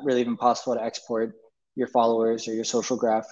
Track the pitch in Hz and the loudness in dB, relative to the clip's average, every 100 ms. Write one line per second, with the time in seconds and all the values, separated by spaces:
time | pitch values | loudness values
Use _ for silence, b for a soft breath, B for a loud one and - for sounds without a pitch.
0 | 139 123 120 113 123 117 - 117 113 - | 0 0 0 2 2 2 -2 -2 -4 -8
1 | - 113 113 - - _ _ - 123 123 | -4 -2 -2 -6 -20 _ _ -4 0 2
2 | 117 113 113 113 113 113 110 120 104 123 | 2 4 2 0 -2 -4 -2 -2 -2 0
3 | 117 110 - | 2 0 -2